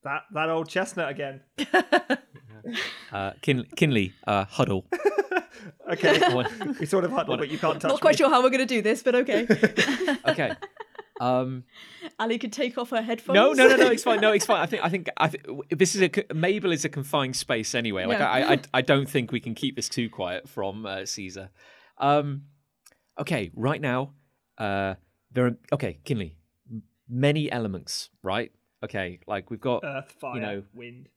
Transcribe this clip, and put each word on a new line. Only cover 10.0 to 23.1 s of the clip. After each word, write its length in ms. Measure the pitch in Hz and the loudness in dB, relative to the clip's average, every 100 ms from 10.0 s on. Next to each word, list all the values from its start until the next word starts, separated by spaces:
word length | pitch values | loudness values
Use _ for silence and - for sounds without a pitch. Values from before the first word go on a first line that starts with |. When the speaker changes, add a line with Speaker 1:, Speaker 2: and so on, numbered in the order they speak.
| 359 262 - | -2 0 0
Speaker 3:
Okay. 260 | 311 131 - 392 - 440 - - - | 0 -2 -4 -12 -18 -18 -18 -20 -4
Um, 420 | 123 127 131 127 127 - - - 330 - | 0 2 0 -6 -12 -20 -20 -18 -18 -6
Speaker 4:
Ali 180 | 226 226 | -2 -2
could 120 | 240 | -4
take 240 | 233 254 254 | -4 -4 -4
off 120 | 240 | -4
her 120 | 240 | -4
headphones. 340 | 226 233 - 190 | -2 -6 2 6
Speaker 3:
No, 160 | 262 | 6
no, 140 | 269 254 | 8 8
no, 80 | 262 | 8
no. 160 | 254 | 6
It's 120 | 226 | 4
Speaker 4:
<laughs> 60 | - | 2
Speaker 3:
fine. 100 | 220 | 4
No, 100 | 214 | 4
it's 140 | 202 - | 4 2
fine. 160 | 196 | 0
I 40 | 165 | 2
think, 180 | 214 | 0
I 60 | 165 | -2
think, 200 | 185 165 - | -2 -6 0
I 100 | 160 | 0
th-, 160 | 151 | 0
w-, 200 | - 139 - | -10 -12 -6
this 240 | 151 185 202 | 2 2 4
is 60 | |
a 80 | 185 | 2
c-, 100 | 202 - | 2 -4
Mabel 380 | 156 175 208 190 | -2 0 0 0
is 140 | 160 160 | -2 -2
a 40 | |
confined 460 | - 139 151 131 131 | -6 -2 0 0 -4
space 400 | - 120 110 123 | -2 -2 -2 -2
anyway. 300 | 117 95 92 | -2 -2 0
Like, 140 | 208 | 0
Speaker 4:
Yeah. 120 | 135 | 2
Speaker 3:
I, 220 | 127 - | 2 2
I, 60 | 139 - 127 | 0 2 0
I 60 | |
don't 260 | 131 139 139 | 4 2 2
think 220 | 143 117 | -2 -2
we 80 | 120 | -6
can 140 | 117 110 | -6 -6
keep 200 | 139 - | -6 -4
this 140 | - | -6
too 200 | - 117 | -4 -6
quiet 380 | - 90 90 - | -4 -6 -6 -10
from, 360 | - 98 98 107 | -6 -6 -6 -8
uh, 200 | 95 95 | -8 -8
Caesar. 440 | - 95 92 95 _ - - _ _ | -10 -10 -12 -16 _ -20 -20 _ _
Um, 460 | 139 147 143 139 - _ _ _ _ _ _ | 2 2 2 -6 -10 _ _ _ _ _ _